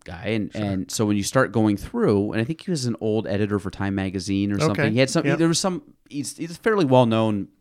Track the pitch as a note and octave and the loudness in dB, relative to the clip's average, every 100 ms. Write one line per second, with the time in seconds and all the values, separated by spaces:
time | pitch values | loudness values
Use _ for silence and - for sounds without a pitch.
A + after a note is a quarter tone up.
0 | - F2 G2+ A2 G2 - G2+ F#2+ - - | -16 -10 -4 -4 -4 -4 -4 -4 -4 -2
1 | G#2 G#2 F#2+ C3 A#2 A2+ G#2+ G2+ - A#3+ | 0 0 0 0 2 2 2 2 -2 0
2 | F#3 G2+ G#2 A2 A#2 D#3+ - D#3 B2 - | 2 2 2 -2 -4 -4 -4 -4 -4 -2
3 | A2 A2 - G2+ G#2 G2+ F#2+ - G2 G2 | -2 -2 -2 -2 0 -2 -4 -4 -2 -2
4 | F#2+ F#2+ F#2+ G2 G2+ G2+ D#3 B2+ B2 A#2 | -2 -4 -2 0 0 0 0 0 0 2
5 | C3 E3+ C#3+ C#3 E3 E3 F#3+ F3 - _ | 2 0 0 2 2 0 -2 -4 -10 _
6 | - C#3+ A#2 - E3+ E3+ A3+ G#3 C#3 B2+ | -12 -10 -10 -10 -12 -4 0 2 6 6
7 | A#2 A2 A2 G2+ F#2+ _ | 6 4 2 0 -6 _